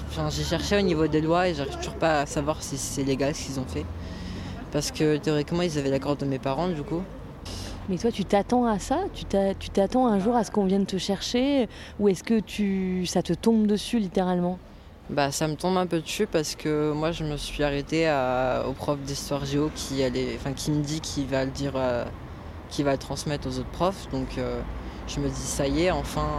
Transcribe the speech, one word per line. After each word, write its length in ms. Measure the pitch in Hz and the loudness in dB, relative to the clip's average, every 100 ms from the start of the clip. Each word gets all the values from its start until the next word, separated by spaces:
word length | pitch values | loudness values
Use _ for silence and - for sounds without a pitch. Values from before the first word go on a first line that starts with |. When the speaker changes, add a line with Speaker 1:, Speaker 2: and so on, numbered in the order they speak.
| - | -6
Speaker 1:
enfin, 220 | 160 151 | -4 -2
j'ai 120 | 147 | -2
cherché 360 | 147 165 160 202 | 0 0 2 4
au 20 | |
niveau 240 | 196 156 156 | 4 4 4
des 160 | 156 | 4
lois 260 | 160 175 185 | 4 4 2
et 60 | |
j'arrive 240 | 147 139 - | 0 -2 -4
toujours 160 | 151 | -6
pas 280 | - 165 151 | 0 2 4
à 40 | 143 | 2
savoir 380 | 156 147 156 | 0 -2 -2
si 160 | - 135 | -4 -6
c'est 240 | - 147 | -4 -2
légal 320 | 135 131 139 156 | 0 2 0 -2
ce 100 | - | -4
qu'ils 140 | 131 | -6
ont 80 | 127 | -4
fait. 180 | 147 - - - - - - - - - | -6 -6 -8 -8 -8 -8 -8 -8 -10 -4
Parce 180 | 151 147 | -4 -2
que 280 | - 156 151 | 2 2 2
théoriquement, 440 | 156 151 147 170 | 2 0 0 0
ils 160 | 180 151 | 0 0
avaient 140 | 135 | 0
l'accord 240 | 135 143 139 | 0 0 0
de 100 | 139 | 0
mes 140 | 131 | -2
parents, 300 | 135 135 180 | -2 0 0
du 120 | 156 | -2
coup. 220 | 143 165 190 - - - - - - - - | -4 -4 -6 -10 -14 -12 -10 -8 -8 -8 -4
Speaker 2:
Mais 120 | 180 | 0
toi, 120 | 233 | 0
tu 140 | 226 175 | 0 2
t'attends 400 | 202 190 247 240 | 2 4 4 4
à 140 | 202 | 2
ça ? 220 | - 285 392 | 0 0 -2
Tu 120 | - - | -6 0
t'a-, 280 | 196 196 | 2 2
tu 160 | 190 - | -2 -2
t'attends 380 | - 196 254 254 | 2 4 4 4
un 100 | 202 | 4
jour 180 | 196 240 | 4 2
à 80 | |
ce 60 | 202 | 2
qu'on 160 | 214 190 | 2 4
vienne 220 | 196 190 | 4 2
te 100 | 190 | 0
chercher ? 720 | - 190 - 247 277 277 214 - - - | -2 -2 0 2 4 2 0 -4 -10 2
Ou 100 | 202 | 4
est-ce 140 | 180 | 4
que 160 | - 226 | 2 2
tu, 640 | 202 - 202 190 185 185 180 | 0 -2 0 2 0 0 2
ça 160 | 185 | 2
te 100 | 165 | 2
tombe 360 | 170 226 220 208 | 2 4 6 4
dessus, 320 | 208 - 240 | 2 0 0
littéralement ? 580 | 190 196 185 180 175 180 - - - - - | 2 2 2 2 2 -2 -10 -20 -18 -16 -4
Speaker 1:
Bah, 200 | 143 139 | 2 2
ça 160 | - 156 | 2 0
me 60 | |
tombe 240 | 147 180 185 | 0 2 2
un 80 | 180 | 2
peu 160 | 170 | 0
dessus 240 | 156 - 208 | -2 -2 0
parce 300 | 170 151 - | 0 0 -2
que 360 | 156 151 151 | 0 2 2
moi, 180 | 151 156 | 2 0
je 120 | 170 | 0
me 140 | 156 147 | -2 -4
suis 260 | - - | -4 0
arrêtée 440 | 147 143 139 160 160 | 0 0 0 2 4
à, 580 | 139 127 127 127 127 120 | 4 2 2 2 0 -2
au 60 | |
prof 240 | 143 - 143 | -2 -2 -2
d'histoire 480 | 139 139 - 143 139 | -2 -6 -2 -2 0
géo 240 | 143 151 - | 0 0 -2
qui 260 | - 135 | -4 0
allait, 340 | 131 123 127 117 | 2 2 -2 -2
enfin, 180 | 143 | -4
qui 180 | 127 - | -4 0
me 100 | 151 | 0
dit 180 | 143 156 | 0 -4
qu'il 280 | - 147 131 | -4 -4 0
va 180 | 135 135 | 0 0
le 60 | |
dire, 220 | 131 139 131 | -2 -2 0
euh, 300 | 127 120 - - - - - - - | 0 0 -2 -8 -12 -14 -14 -14 -8
qu'il 140 | - 143 | 0 2
va 80 | |
le 40 | 135 | 2
transmettre 500 | - 139 160 147 135 | -2 -6 -4 -4 -4
aux 120 | 127 | -4
autres 100 | 120 | -4
profs. 400 | - 175 190 - | 0 0 0 -4
Donc, 300 | 131 131 127 | -4 -4 -4
euh, 200 | 123 120 120 - - - - | -2 -4 -6 -8 -10 -10 -6
je 120 | 147 | -2
me 100 | 143 | -2
dis, 60 | 135 | -2
ça 320 | 135 - 139 | -4 0 2
y 160 | 143 | 4
est, 80 | 180 | 4
enfin, 360 | 151 143 151 151 | 2 0 -2 0